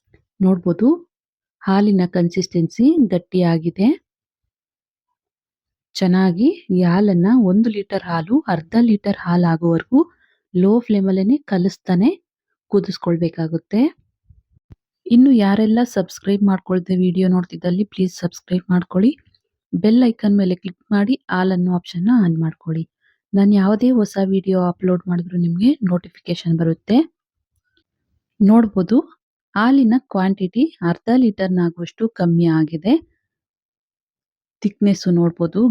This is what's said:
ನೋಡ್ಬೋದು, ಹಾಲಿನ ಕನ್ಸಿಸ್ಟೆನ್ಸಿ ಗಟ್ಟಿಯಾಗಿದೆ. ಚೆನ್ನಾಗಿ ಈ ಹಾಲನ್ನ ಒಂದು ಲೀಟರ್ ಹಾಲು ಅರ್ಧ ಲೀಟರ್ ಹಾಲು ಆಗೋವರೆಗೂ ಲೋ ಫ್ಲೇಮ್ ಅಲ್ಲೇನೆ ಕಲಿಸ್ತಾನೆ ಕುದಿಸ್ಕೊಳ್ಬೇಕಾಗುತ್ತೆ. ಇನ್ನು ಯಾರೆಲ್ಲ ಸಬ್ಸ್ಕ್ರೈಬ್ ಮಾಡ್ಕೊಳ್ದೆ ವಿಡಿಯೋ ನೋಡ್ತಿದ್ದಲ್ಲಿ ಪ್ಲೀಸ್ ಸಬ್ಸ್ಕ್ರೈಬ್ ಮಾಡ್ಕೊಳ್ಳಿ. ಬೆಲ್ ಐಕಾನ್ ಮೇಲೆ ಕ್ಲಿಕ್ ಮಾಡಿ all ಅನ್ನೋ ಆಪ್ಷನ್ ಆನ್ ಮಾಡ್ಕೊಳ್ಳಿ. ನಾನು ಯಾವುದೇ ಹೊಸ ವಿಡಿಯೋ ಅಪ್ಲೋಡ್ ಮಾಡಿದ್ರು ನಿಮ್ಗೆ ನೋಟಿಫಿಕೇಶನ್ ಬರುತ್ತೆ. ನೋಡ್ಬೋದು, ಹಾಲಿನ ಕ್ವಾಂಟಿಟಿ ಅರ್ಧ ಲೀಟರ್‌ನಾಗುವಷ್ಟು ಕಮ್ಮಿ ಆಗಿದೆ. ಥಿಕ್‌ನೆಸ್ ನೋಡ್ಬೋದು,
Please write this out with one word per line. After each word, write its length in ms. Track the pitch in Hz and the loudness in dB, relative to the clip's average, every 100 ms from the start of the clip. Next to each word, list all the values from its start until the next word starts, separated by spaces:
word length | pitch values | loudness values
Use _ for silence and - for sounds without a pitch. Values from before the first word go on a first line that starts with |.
| _ _ _ - | _ _ _ -2
ನೋಡ್ಬೋದು, 480 | 185 185 175 170 233 349 - _ _ _ _ _ | 0 0 -2 0 0 0 -4 _ _ _ _ _
ಹಾಲಿನ 420 | - 190 208 196 180 | -2 0 2 2 0
ಕನ್ಸಿಸ್ಟೆನ್ಸಿ 800 | 185 170 180 175 175 165 - 254 339 226 | 0 -2 -2 -4 -2 -2 0 2 2 0
ಗಟ್ಟಿಯಾಗಿದೆ. 840 | 180 - 185 175 165 165 170 214 349 _ _ _ _ _ _ _ _ _ _ _ _ _ _ _ _ _ _ _ - | -2 -4 -2 0 0 -4 -2 0 0 _ _ _ _ _ _ _ _ _ _ _ _ _ _ _ _ _ _ _ -4
ಚೆನ್ನಾಗಿ 520 | 185 185 190 170 262 403 - | 0 2 2 2 0 -2 -2
ಈ 100 | 180 | 0
ಹಾಲನ್ನ 460 | 180 180 208 180 185 254 | 2 2 2 2 4 4
ಒಂದು 240 | 190 196 233 | 4 2 2
ಲೀಟರ್ 340 | 208 196 196 | -2 -6 -8
ಹಾಲು 320 | 180 170 160 269 269 | -6 -6 -2 -2 -2
ಅರ್ಧ 260 | 170 165 226 | -6 -2 0
ಲೀಟರ್ 380 | 240 208 202 - | 2 2 -2 -4
ಹಾಲು 280 | 170 175 175 | -2 0 0
ಆಗೋವರೆಗೂ 540 | 160 170 165 - 262 339 _ _ _ _ | 0 0 -2 0 0 0 _ _ _ _
ಲೋ 180 | 180 185 233 | 0 2 2
ಫ್ಲೇಮ್ 280 | 233 208 190 | 0 0 0
ಅಲ್ಲೇನೆ 280 | 190 196 285 - | 0 0 -2 -2
ಕಲಿಸ್ತಾನೆ 640 | 190 185 - - 180 233 392 _ _ _ _ _ | -2 -2 -4 -2 0 2 0 _ _ _ _ _
ಕುದಿಸ್ಕೊಳ್ಬೇಕಾಗುತ್ತೆ. 1080 | 202 185 - - 170 170 170 160 165 - 208 294 - _ _ _ _ _ _ _ - _ _ - | -2 -2 -6 -4 -2 -2 -4 -6 -6 -4 -2 -2 -4 _ _ _ _ _ _ _ -20 _ _ 0
ಇನ್ನು 240 | 240 269 | 2 4
ಯಾರೆಲ್ಲ 480 | 240 196 202 220 220 247 | 4 2 0 0 0 -2
ಸಬ್ಸ್ಕ್ರೈಬ್ 540 | - 180 - - 202 | -4 -6 -8 -4 -2
ಮಾಡ್ಕೊಳ್ದೆ 520 | 202 190 - 185 175 185 | -2 -2 -4 -6 -4 -2
ವಿಡಿಯೋ 300 | 185 175 185 | -2 0 0
ನೋಡ್ತಿದ್ದಲ್ಲಿ 560 | 180 175 165 180 180 | -2 -4 -8 -6 -4
ಪ್ಲೀಸ್ 300 | 208 - 185 - | -4 -4 -6 -4
ಸಬ್ಸ್ಕ್ರೈಬ್ 500 | 170 - - 180 - | -10 -10 -8 -6 -2
ಮಾಡ್ಕೊಳ್ಳಿ. 400 | 180 - 185 226 320 _ _ _ _ _ | -2 -2 0 0 -2 _ _ _ _ _
ಬೆಲ್ 320 | 180 208 233 | -4 0 2
ಐಕಾನ್ 320 | 247 226 208 202 | 2 0 0 0
ಮೇಲೆ 180 | 185 180 | 0 -4
ಕ್ಲಿಕ್ 280 | 190 - - | -10 -14 -6
ಮಾಡಿ 240 | 202 202 262 - | -2 -2 -4 -4
all 200 | 185 185 | -4 -2
ಅನ್ನೋ 180 | 185 180 | -2 -2
ಆಪ್ಷನ್ 340 | 180 - 175 190 | -4 -6 -4 0
ಆನ್ 240 | 247 180 160 | 2 2 0
ಮಾಡ್ಕೊಳ್ಳಿ. 460 | 160 - 165 160 165 _ _ _ _ | -4 -8 -8 -8 -10 _ _ _ _
ನಾನು 200 | 196 202 | 0 2
ಯಾವುದೇ 340 | 202 190 214 247 | 2 2 0 0
ಹೊಸ 260 | 247 202 196 190 | 0 -2 -2 -2
ವಿಡಿಯೋ 340 | 190 190 185 | -2 -2 -2
ಅಪ್ಲೋಡ್ 380 | 180 - 185 180 185 | -2 -2 -2 -2 -2
ಮಾಡಿದ್ರು 320 | 175 175 180 | -6 -4 -4
ನಿಮ್ಗೆ 320 | 170 170 226 302 | -2 0 0 0
ನೋಟಿಫಿಕೇಶನ್ 720 | 190 175 175 - - 175 165 165 | -2 -4 -8 -16 -10 -6 -4 -2
ಬರುತ್ತೆ. 380 | 165 165 - 233 330 _ _ _ _ _ _ _ _ _ _ _ _ - | -2 -4 0 0 0 _ _ _ _ _ _ _ _ _ _ _ _ 0
ನೋಡ್ಬೋದು, 560 | 202 226 226 196 175 247 330 _ _ _ _ | 4 4 4 0 0 0 -2 _ _ _ _
ಹಾಲಿನ 400 | 196 226 277 233 247 - | -2 2 4 4 2 -2
ಕ್ವಾಂಟಿಟಿ 540 | 196 190 196 180 226 320 - | -2 -2 -2 -4 -2 -4 -2
ಅರ್ಧ 260 | 170 170 - 254 | -4 -4 0 2
ಲೀಟರ್‌ನಾಗುವಷ್ಟು 880 | 240 196 190 180 170 170 170 - 226 | 2 0 -2 0 -2 -4 -12 -6 -6
ಕಮ್ಮಿ 380 | - 175 170 170 | -2 0 2 2
ಆಗಿದೆ. 420 | 160 156 160 190 320 - _ _ _ _ _ _ _ _ _ _ _ _ _ _ _ | 2 0 -2 -2 -2 -2 _ _ _ _ _ _ _ _ _ _ _ _ _ _ _
ಥಿಕ್‌ನೆಸ್ 440 | 202 - 202 196 185 | -8 -2 0 0 0
ನೋಡ್ಬೋದು, 520 | 170 170 170 170 180 240 | 0 0 -2 -4 0 0